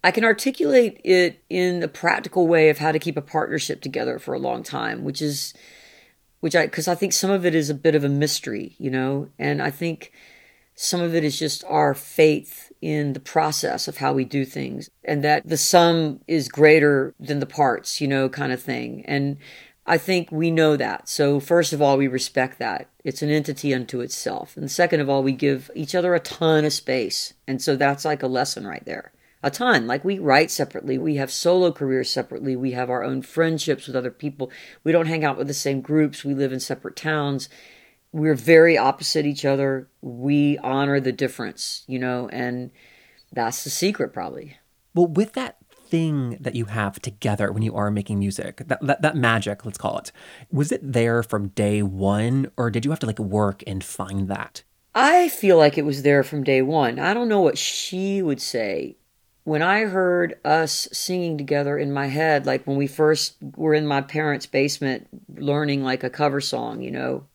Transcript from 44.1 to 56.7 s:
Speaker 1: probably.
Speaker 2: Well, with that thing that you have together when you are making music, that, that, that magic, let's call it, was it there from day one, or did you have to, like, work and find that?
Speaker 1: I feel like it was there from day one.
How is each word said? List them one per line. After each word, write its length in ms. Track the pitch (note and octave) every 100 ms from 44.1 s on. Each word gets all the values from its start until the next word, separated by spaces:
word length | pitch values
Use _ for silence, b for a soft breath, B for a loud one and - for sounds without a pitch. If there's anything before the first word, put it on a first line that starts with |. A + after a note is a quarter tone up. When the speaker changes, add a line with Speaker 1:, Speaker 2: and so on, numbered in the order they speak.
Speaker 1:
probably. 460 | - F2+ - D3 - _ _ _
Speaker 2:
Well, 120 | E3+ F3
with 260 | D#3 G#3+
that 240 | - B3+ - _
thing 640 | _ _ E3 D#3+ D3 B2 A#2
that 160 | B2+
you 120 | A#2 G#2+
have 340 | A2 G2+ G2
together 500 | - G2+ G#2+ G#2 G2+
when 120 | G2+
you 120 | G#2+
are 160 | G#2 G#2
making 280 | G#2 G2 G#2
music, 400 | G2 F#2+ - - -
that, 200 | C3 C#3+
that, 140 | C#3
that 160 | D3+ D#3
magic, 480 | A#2+ A2+ G#2 G2+
let's 140 | A#2 -
call 180 | - -
it, 160 | - B B B B
was 200 | C#3 D3
it 100 | -
there 400 | C#3 A#2+ A#2 A#2
from 260 | A2 G#2+ G2+
day 340 | - G#2 G#2
one, 680 | G2+ F#2+ G2 G#2 A2+ C3 C3+ -
or 120 | B2
did 140 | A2+
you 60 | C3+
have 100 | D#3
to, 60 | A2
like, 120 | G#2
work 460 | G#2+ G#2 G#2 G2 -
and 160 | F#2+
find 460 | - - F#2+ G2 F#2+
that? 340 | G2 - - _ _ _
Speaker 1:
I 360 | G#3+ C#4 F4 F4
feel 260 | - G3+ E3+
like 220 | D3 C#3+
it 80 | D3
was 160 | C#3
there 200 | C#3 C#3+
from 220 | C3+ D3+
day 160 | C3+ C3
one. 380 | C3